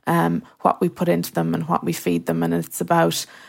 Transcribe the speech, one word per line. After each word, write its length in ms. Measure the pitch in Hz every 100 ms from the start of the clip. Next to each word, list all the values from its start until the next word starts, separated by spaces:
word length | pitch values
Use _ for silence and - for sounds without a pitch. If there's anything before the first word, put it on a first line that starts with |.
| -
um, 360 | 170 165 165 - -
what 220 | 196 -
we 80 | 175
put 180 | - 175
into 240 | 170 175
them 220 | 165 165
and 160 | 170 160
what 160 | - -
we 80 |
feed 320 | 165 180 85 170
them. 180 | 165
And 100 | 165
it's 280 | 170 165 -
about, 440 | 175 170 165 160 - -